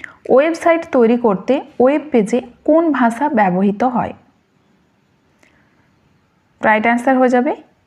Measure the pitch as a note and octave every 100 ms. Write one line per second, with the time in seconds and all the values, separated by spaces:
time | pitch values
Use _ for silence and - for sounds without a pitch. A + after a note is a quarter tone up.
0 | - - - B3 D#4+ D#4+ E4+ E4 E4 C4
1 | A3+ A#3+ A#3 F#3+ - C#4 - - B3 D4
2 | D4 A#3+ G3+ B3 - _ - D#4+ E4 C4
3 | A#3 - D4 A3+ F#3+ F3+ G3+ G3+ B3+ A#3
4 | F#2 - _ _ _ _ _ _ _ _
5 | _ _ _ _ _ _ _ _ _ _
6 | _ _ _ _ _ _ A3 G#3+ A#3 A#3+
7 | C#4 B3+ B3+ B3 C#4+ - - _